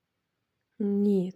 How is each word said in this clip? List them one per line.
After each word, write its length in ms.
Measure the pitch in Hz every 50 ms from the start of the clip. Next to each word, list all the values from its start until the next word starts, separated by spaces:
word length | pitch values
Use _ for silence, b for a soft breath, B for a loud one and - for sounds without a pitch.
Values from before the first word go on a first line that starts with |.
| _ _ _ _ _ _ _ _ _ _ _ _ _ _ _ -
Ні, 540 | 214 202 202 202 202 208 202 190 180 185 185